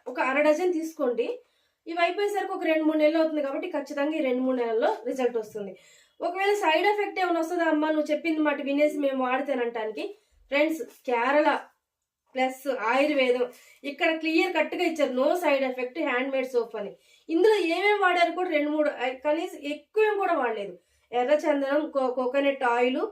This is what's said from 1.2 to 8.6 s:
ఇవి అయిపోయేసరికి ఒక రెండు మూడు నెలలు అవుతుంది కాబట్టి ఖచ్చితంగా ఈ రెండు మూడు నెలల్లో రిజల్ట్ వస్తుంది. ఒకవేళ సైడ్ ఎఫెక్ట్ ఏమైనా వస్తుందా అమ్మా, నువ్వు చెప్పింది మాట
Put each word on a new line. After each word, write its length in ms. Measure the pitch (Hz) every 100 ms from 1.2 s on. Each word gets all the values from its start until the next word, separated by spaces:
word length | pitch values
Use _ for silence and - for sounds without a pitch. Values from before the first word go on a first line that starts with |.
| 302 494 _ _ _ _ 320
ఇవి 140 | 339
అయిపోయేసరికి 520 | 349 359 403 403 381
ఒక 120 | 381
రెండు 200 | 330 311
మూడు 120 | 311 311
నెలలు 220 | 302 320
అవుతుంది 240 | 320 302
కాబట్టి 260 | 269 294 359
ఖచ్చితంగా 480 | 294 277 285 285 311
ఈ 40 |
రెండు 220 | 262 247
మూడు 140 | 262 254
నెలల్లో 400 | 233 226 320 427 247
రిజల్ట్ 300 | 269 240 240
వస్తుంది. 420 | 214 214 196 185 - - _ -
ఒకవేళ 340 | 339 359 392
సైడ్ 320 | 403 330 320 403
ఎఫెక్ట్ 340 | 415 381 381
ఏమైనా 200 | 359 330
వస్తుందా 240 | 330 349
అమ్మా, 240 | 330 302 311
నువ్వు 220 | 311 302
చెప్పింది 260 | 294 330 311
మాట 240 | 302 285